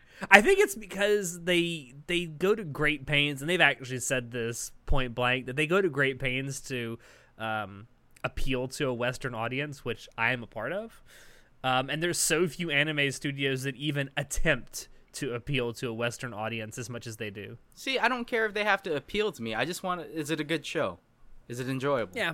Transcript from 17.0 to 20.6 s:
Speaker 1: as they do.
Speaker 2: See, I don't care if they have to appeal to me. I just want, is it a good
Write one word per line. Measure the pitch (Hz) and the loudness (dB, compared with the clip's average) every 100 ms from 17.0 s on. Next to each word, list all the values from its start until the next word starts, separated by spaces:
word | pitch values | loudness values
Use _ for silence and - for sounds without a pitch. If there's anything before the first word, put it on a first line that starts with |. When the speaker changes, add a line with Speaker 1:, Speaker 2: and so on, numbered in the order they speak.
| 113 | -8
Speaker 1:
as | 107 | -8
they | 107 | -8
do. | 101 98 117 - - | -8 -12 -14 -18 -12
Speaker 2:
See, | - 254 | -4 2
I | 226 | 2
don't | 254 240 | 2 -2
care | 233 220 | 0 0
if | |
they | 202 208 | 0 2
have | 196 | 2
to | 190 147 | 2 -2
appeal | - 208 214 | -2 -2 -2
to | - | -2
me. | 113 110 | -4 -2
I | |
just | 143 180 | -2 -2
want, | 185 180 123 | -4 -4 -4
is | 160 143 | -6 -2
it | 156 | -2
a | |
good | 147 160 | 0 -2